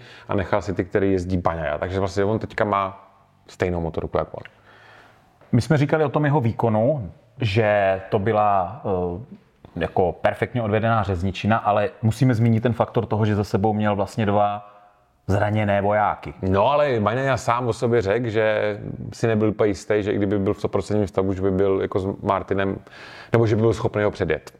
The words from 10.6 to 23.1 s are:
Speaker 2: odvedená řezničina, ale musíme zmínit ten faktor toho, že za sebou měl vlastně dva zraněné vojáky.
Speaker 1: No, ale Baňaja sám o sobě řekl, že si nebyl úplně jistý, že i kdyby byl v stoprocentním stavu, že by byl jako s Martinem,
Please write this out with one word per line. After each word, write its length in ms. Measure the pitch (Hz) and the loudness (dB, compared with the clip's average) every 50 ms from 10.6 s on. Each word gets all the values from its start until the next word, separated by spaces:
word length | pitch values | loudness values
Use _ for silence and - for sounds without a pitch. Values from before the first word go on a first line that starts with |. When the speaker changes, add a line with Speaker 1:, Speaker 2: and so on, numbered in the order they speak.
Speaker 2:
odvedená 400 | 113 107 101 110 107 113 117 113 | 0 0 0 2 2 2 2 2
řezničina, 540 | 98 95 98 85 90 98 90 - - 101 113 | 0 0 -2 -2 -2 -4 -4 -2 0 0 2
ale 340 | 110 - 113 104 104 104 98 - - | 2 2 2 2 2 0 -2 -2 -2
musíme 320 | - 110 - - 135 127 123 | -2 0 2 2 2 2 4
zmínit 260 | 107 120 117 113 110 | 4 4 4 4 2
ten 100 | - 127 | 2 0
faktor 340 | 110 - 110 - - 123 104 | 0 0 -2 0 0 -2 -2
toho, 180 | - 113 104 110 | 0 0 0 2
že 80 | 107 107 | 2 2
za 80 | 101 104 | 0 0
sebou 280 | - - 101 98 110 | 0 0 0 0 0
měl 240 | 104 107 107 107 101 | 0 0 0 0 0
vlastně 300 | 98 98 95 - - 110 | 0 -2 -4 -2 -2 0
dva 400 | 101 101 104 104 101 101 104 - - - - - - _ _ _ _ _ _ _ | 2 2 2 2 0 -2 -6 -10 -16 -20 -20 -20 -20 _ _ _ _ _ _ _
zraněné 540 | - 95 101 104 104 104 107 107 101 101 101 | -2 0 0 0 0 0 0 2 2 2 2
vojáky. 520 | 98 101 104 107 104 95 78 - - 76 73 - | 2 2 2 2 2 0 -2 -4 -8 -12 -10 -4
Speaker 1:
No, 280 | 92 95 95 98 104 127 | -2 0 2 2 2 2
ale 300 | 143 147 147 143 123 113 | 2 2 2 2 0 2
Baňaja 360 | 101 101 113 127 135 135 131 | 2 0 0 0 0 0 -2
sám 300 | 113 - 123 120 120 127 117 | 0 0 0 0 0 0 -2
o 40 | |
sobě 300 | 107 - 131 120 120 120 | -2 -2 0 2 2 2
řekl, 260 | 98 95 101 120 123 113 | 2 2 0 0 0 -2
že 500 | 101 113 110 110 107 107 104 104 104 107 107 101 - - - - | 0 0 0 2 2 0 0 -2 -4 -6 -8 -10 -10 -10 -10 -12
si 140 | - - - | -6 -2 0
nebyl 220 | 113 113 107 110 107 | 0 2 2 2 2
úplně 200 | 104 - 113 107 | 2 2 0 0
jistý, 340 | 95 - - - 107 107 | 0 -2 -2 -2 0 0
že 100 | 98 104 | 0 0
i 40 | 104 | 0
kdyby 220 | 104 104 98 104 101 | 0 0 0 0 0
byl 160 | 95 101 101 | 0 0 0
v 40 | - | -2
stoprocentním 480 | - 110 - 104 92 - 104 107 104 90 | -2 -2 -2 -4 -2 -2 0 0 0 0
stavu, 240 | - - 95 95 | -2 -2 -2 -2
že 100 | 98 90 | -2 0
by 80 | 95 98 | 0 0
byl 280 | 95 92 101 98 98 98 | 2 2 2 2 2 2
jako 160 | 95 92 - 101 | 0 -2 -2 -2
s 60 | 92 98 98 - | -2 -2 -4 -4
Martinem, 560 | - 101 98 92 90 - 98 98 98 98 98 98 - - - - - - | -2 0 0 0 -2 -2 -2 -2 0 -2 -4 -6 -10 -16 -20 -20 -20 -20